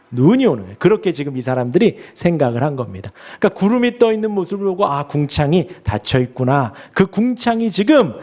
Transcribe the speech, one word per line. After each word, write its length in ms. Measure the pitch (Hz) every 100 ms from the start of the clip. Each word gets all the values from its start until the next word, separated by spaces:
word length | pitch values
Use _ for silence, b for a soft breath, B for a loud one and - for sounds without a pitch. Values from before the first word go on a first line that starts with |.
| B
눈이 360 | 123 143 262 247
오는 180 | 123
거예요. 120 | 92 104
그렇게 320 | 180 214 190
지금 240 | 156 143 127
이 60 |
사람들이 560 | 123 127 123 160 214 B B
생각을 500 | - 175 165 131 117
한 120 | 147 135
겁니다. 340 | 107 95 - B B B
그러니까 100 | 202 -
구름이 400 | 190 247 240 240
떠 140 | 226
있는 180 | 220 220
모습을 340 | 202 175 202 196
보고, 200 | 180 196
"아, 200 | 143 147
궁창이 600 | 147 143 - 143 175 - B
닫혀 360 | - 107 - 131
있구나. 540 | 123 - 127 139 120 B B
그 140 | - 190
궁창이 640 | - 240 247 240 226 226
지금 420 | 190 202 302 175 104